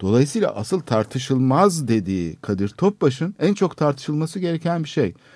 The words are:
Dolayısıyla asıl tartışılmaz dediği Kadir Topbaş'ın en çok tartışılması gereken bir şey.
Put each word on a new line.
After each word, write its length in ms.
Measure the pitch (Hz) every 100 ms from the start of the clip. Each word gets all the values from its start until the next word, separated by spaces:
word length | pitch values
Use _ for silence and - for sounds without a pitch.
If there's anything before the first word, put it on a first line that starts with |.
Dolayısıyla 540 | 95 117 143 226 - -
asıl 240 | 107 185
tartışılmaz 1080 | - 110 110 131 127 131 131 139 196 170 127
dediği 480 | 113 92 95 82 -
Kadir 340 | - 98 101
Topbaş'ın 680 | - 190 202 147 131 165 -
en 140 | -
çok 240 | 202 180 -
tartışılması 640 | 147 139 - 151 160 196
gereken 440 | 175 165 170 170
bir 60 | 147
şey. 240 | - 104 - _